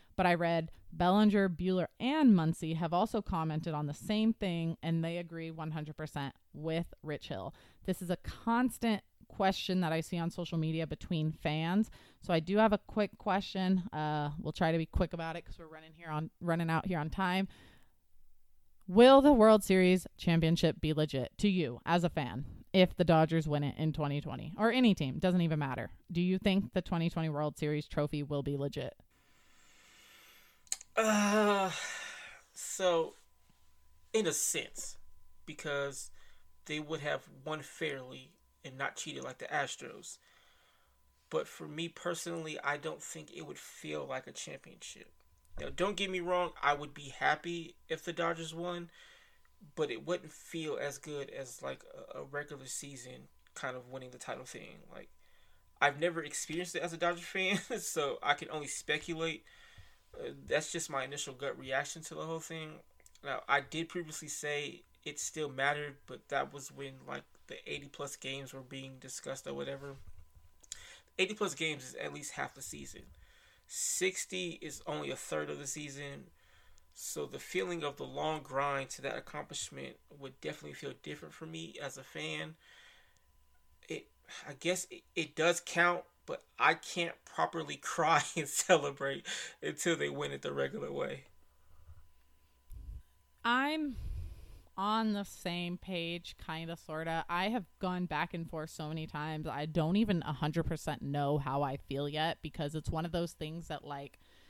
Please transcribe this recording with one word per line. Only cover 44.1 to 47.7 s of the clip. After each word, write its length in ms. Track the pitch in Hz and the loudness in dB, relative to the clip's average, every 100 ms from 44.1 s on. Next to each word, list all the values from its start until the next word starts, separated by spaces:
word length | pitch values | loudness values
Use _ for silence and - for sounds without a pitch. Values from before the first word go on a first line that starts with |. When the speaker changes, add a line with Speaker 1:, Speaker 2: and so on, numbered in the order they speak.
| 131 135 | -8 -10
Speaker 2:
a 40 | |
championship. 800 | 135 - 143 - 113 - - - - _ _ - - | -12 -12 -14 -16 -18 -16 -16 -20 -20 _ _ -14 -8
Now, 100 | 73 - | -6 0
don't 220 | 190 196 | 0 0
get 140 | 196 | -2
me 80 | 185 | -2
wrong, 320 | 175 180 175 - | 0 0 0 0
I 120 | 131 | 2
would 200 | 147 147 | 2 -2
be 200 | - 143 - | -12 -14 0
happy 600 | 139 151 175 170 165 | 2 2 0 -8 -8